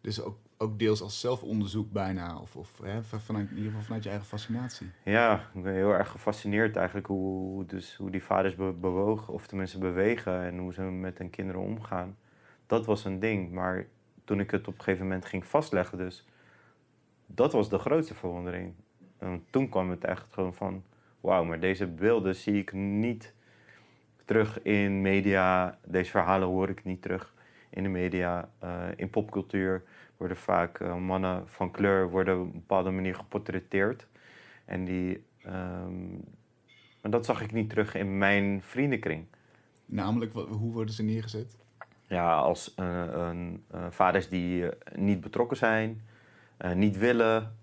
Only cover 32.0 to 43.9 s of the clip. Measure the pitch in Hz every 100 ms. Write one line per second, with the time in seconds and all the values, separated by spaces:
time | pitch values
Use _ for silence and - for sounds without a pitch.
32 | 92 90 92 90 90 85 - 98 92 95
33 | 92 92 - 104 104 95 - 98 98 117
34 | - _ - - - - - 95 92 92
35 | 90 90 - _ 92 92 90 90 90 92
36 | 92 92 - 87 _ _ _ _ _ _
37 | 104 117 117 123 110 110 107 110 107 -
38 | 98 95 98 101 98 98 - 127 143 123
39 | - 78 85 _ _ - _ - _ 104
40 | 95 113 113 107 80 107 113 113 110 -
41 | 107 110 110 110 123 - _ _ - _
42 | _ 90 85 80 67 90 - - 90 87
43 | 87 65 85 85 87 90 - 87 87